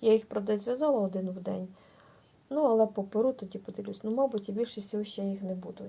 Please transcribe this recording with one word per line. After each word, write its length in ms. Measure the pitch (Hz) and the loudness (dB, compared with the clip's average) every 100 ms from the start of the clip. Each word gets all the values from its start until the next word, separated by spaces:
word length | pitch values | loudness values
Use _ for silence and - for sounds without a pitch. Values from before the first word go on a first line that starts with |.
Я 120 | 226 | 4
їх, 120 | 220 220 | 4 4
правда, 320 | 214 202 208 | -4 0 0
зв'язала 420 | 208 254 302 262 | 0 0 2 4
один 300 | 196 190 185 | 2 0 -4
в 100 | 185 | -4
день. 280 | 185 190 185 - - - - - _ _ _ | -4 -4 -6 -12 -20 -20 -20 -20 _ _ _
Ну, 120 | 285 | 2
але 260 | 285 220 214 | 4 6 4
по 160 | 208 | 2
перу 300 | 196 214 254 | -2 2 2
тоді 240 | 262 190 196 | 0 -6 -10
подивлюсь. 460 | - 190 202 196 | -10 -10 -10 -8
Ну, 80 | 214 | -2
мабуть, 380 | 240 269 220 202 | 0 2 0 -4
і 20 | |
більше 300 | 202 233 - | -2 -4 -4
всього 220 | 202 208 | -6 -4
ще 200 | 208 - | -4 -4
їх 200 | 196 196 | -4 -4
не 120 | 190 185 | -4 -6
буду, 280 | 185 185 | -8 -12